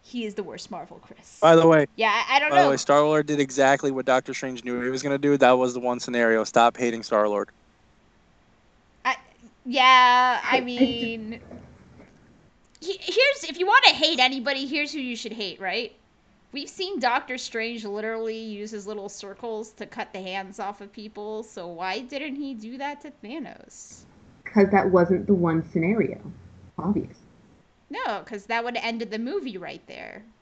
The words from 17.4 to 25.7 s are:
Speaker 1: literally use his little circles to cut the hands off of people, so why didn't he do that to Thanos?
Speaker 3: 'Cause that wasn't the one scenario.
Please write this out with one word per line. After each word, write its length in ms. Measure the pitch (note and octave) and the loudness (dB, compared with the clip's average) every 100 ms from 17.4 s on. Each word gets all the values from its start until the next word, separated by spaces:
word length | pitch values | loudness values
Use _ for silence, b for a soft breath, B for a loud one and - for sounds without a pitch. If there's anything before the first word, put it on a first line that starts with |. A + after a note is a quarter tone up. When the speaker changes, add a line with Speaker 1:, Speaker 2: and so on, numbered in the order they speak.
| - A3+ A3+ A#3 | -8 -8 -8 -8
Speaker 1:
literally 540 | A3 G3+ A3 A3+ A3+ A3 | -10 -8 -8 -6 -8 -8
use 340 | A3+ G#3 G#3 | -10 -10 -10
his 160 | G#3+ G3 | -12 -12
little 220 | G#3+ G3 | -12 -12
circles 600 | - G3+ G3 A#3 A3 A3 | -14 -18 -14 -10 -10 -12
to 120 | _ G#3 | _ -16
cut 280 | A#3+ G3+ | -12 -12
the 80 | F#3+ | -12
hands 360 | F#3 F#3+ F#3+ G3+ | -10 -10 -12 -12
off 200 | G3+ G#3 | -12 -12
of 120 | G#3 | -18
people, 500 | A3 G#3+ G#3 G#3 A3 | -18 -18 -14 -12 -12
so 240 | A3 - F3 | -12 -14 -14
why 320 | E3+ F#3 G3+ | -10 -8 -8
didn't 380 | B3 C#4 D4+ C#4 | -8 -10 -10 -10
he 160 | C#4 | -10
do 240 | A#3+ G#3+ B3+ | -12 -14 -10
that 240 | C#4 C#4+ | -10 -12
to 100 | - - | -18 -18
Thanos? 800 | G#3 D4+ B3+ - - - - - - _ - _ - | -14 -12 -12 -16 -20 -20 -20 -20 -20 _ -20 _ -2
Speaker 3:
'Cause 240 | G#3+ G3 | 2 4
that 180 | G3 G3 | 4 4
wasn't 380 | F3+ F3 F#3 - | 4 4 0 2
the 60 | |
one 360 | G3 E3+ D#3+ | 2 2 0
scenario. 480 | D#3+ | -2